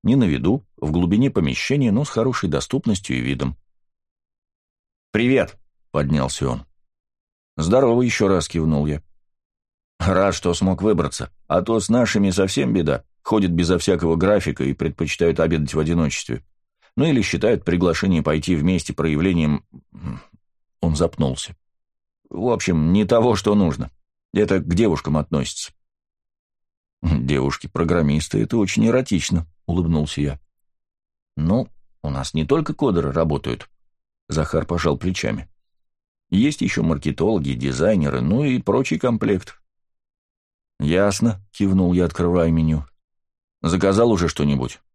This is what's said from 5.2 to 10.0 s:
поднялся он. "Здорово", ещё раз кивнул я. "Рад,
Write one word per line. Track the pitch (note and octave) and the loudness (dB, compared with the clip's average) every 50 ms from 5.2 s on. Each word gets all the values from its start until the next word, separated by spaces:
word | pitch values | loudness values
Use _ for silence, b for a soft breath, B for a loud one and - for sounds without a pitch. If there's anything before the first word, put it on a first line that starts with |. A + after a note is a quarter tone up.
| A#2 B2 C3+ B2 F2 - - - - _ _ _ _ _ | 2 2 2 2 0 -2 -8 -20 -20 _ _ _ _ _
поднялся | - D2 C#2+ C#2 D#2+ C#2+ C2 C2+ - - C#2 C2 | -2 -2 0 0 0 0 -2 -4 -4 -4 -4 -4
он. | A#1+ - - _ _ _ _ _ _ _ _ _ _ _ _ _ _ _ _ _ _ | -4 -6 -10 _ _ _ _ _ _ _ _ _ _ _ _ _ _ _ _ _ _
"Здорово", | - D#2 F2 G#2+ C3 C3+ A#2+ A#2 A#2+ | -4 0 2 4 4 4 4 4 2
ещё | B2+ A#2+ - - A2 G2 | 2 0 2 2 2 2
раз | G2 F2 D#2+ - | 2 2 0 -2
кивнул | - E2 D#2+ D#2 D#2 C#2+ D2 | -4 -2 0 0 0 0 0
я. | D2+ D2+ D#2 - _ - _ _ _ _ _ _ _ _ _ _ _ _ _ _ _ _ | -2 -4 -6 -10 _ -20 _ _ _ _ _ _ _ _ _ _ _ _ _ _ _ _
"Рад, | _ | _